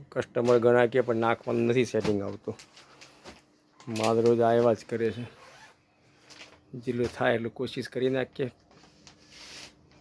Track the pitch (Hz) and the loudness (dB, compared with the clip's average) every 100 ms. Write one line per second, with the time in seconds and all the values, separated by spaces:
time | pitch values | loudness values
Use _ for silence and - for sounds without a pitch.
0 | - 131 - 127 120 123 120 120 120 131 | -10 -8 -6 -2 4 4 6 4 4 2
1 | 120 113 113 117 127 120 117 127 113 110 | 0 0 0 -2 -2 -2 0 0 0 -2
2 | 104 101 101 101 - - - - - - | -2 -2 -4 -10 -12 -14 -18 -20 -20 -20
3 | - - - - _ _ _ _ - 110 | -20 -20 -20 -20 _ _ _ _ -10 -2
4 | 113 113 117 117 113 117 120 107 - 117 | 2 4 4 4 4 4 2 0 -4 -4
5 | 113 104 113 - - - - _ _ _ | -4 -6 -14 -16 -20 -20 -20 _ _ _
6 | _ _ _ - - - _ 127 123 120 | _ _ _ -20 -20 -20 _ -12 -6 -4
7 | 113 - 127 117 113 - 123 - 113 127 | -4 -2 0 0 -4 -8 -8 -8 -10 -4
8 | 131 131 123 - 127 - _ - - _ | -2 -2 -6 -8 -10 -10 _ -20 -20 _
9 | - - _ - - - - _ _ _ | -20 -20 _ -20 -20 -20 -20 _ _ _